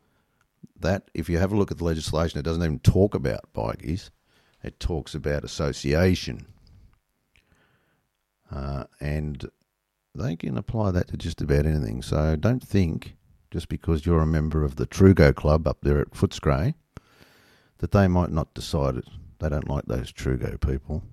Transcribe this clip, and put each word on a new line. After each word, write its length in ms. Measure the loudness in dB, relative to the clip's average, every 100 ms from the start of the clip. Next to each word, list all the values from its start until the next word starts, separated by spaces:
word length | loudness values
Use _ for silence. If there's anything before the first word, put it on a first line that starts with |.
| _ _ _ _ _ _ -20 -8
That, 320 | -4 -4 -6
if 140 | -10 -2
you 100 | 0
have 140 | 0
a 40 | 0
look 140 | -2
at 80 | -2
the 60 |
legislation, 560 | -4 -2 -2 -2 -2 -2
it 20 |
doesn't 200 | -4 -2
even 180 | -2 2
talk 340 | 2 4 2
about 380 | 2 -4 -4 -8
bikies. 580 | -8 -6 -6 -6 -8 -8 _ _ _ _ _
It 160 | -16 -10
talks 340 | -6 -6 -6
about 300 | -8 -4 -4
association. 1000 | -6 -6 -4 -4 -2 2 2 2 -4 -12 -14 -20 -20 -20 -20 _ _ _ _ _ _ _ _ _ _ _ _ _ _ _ -14
Uh, 340 | -10 -6 -8 -10 -10
and 480 | -6 -4 -4 -8 -12 _ _ _ _ _ _
they 200 | -6 -6
can 240 | -4 -4 -6
apply 320 | -4 -2 0
that 180 | 0 -2
to 80 | -4
just 240 | -8 -6
about 260 | 0 2 2
anything. 360 | 0 -2 -6
So 320 | -2 0 0
don't 280 | 2 0 -2
think 540 | 0 0 0 -2 -10 -20 _ _ _
just 160 | -10 -8
because 360 | -6 -2 0
you're 180 | 2 2
a 40 | 4
member 380 | 2 0 0
of 120 | -2 -2
the 100 | -6
Trugo 460 | 6 8 10 8
Club 360 | 6 2 2 2
up 100 | -2
there 180 | 2 2
at 100 | 0
Footscray, 640 | 0 -2 0 0 2 0 -4 _ -20 _ _ -20 _ _ _ _ -8
that 140 | 2
they 160 | 4 6
might 220 | 4 2
not 220 | 0 -4
decide 420 | -8 -4 0 0 -2
it. 80 | -8 -16 -20 -6
They 120 | -4
don't 180 | -4 -4
like 160 | -6
those 260 | -4 -6 -6
Trugo 480 | -6 -2 -2 -4 -2
people. 440 | -2 -2 -4 -8 -8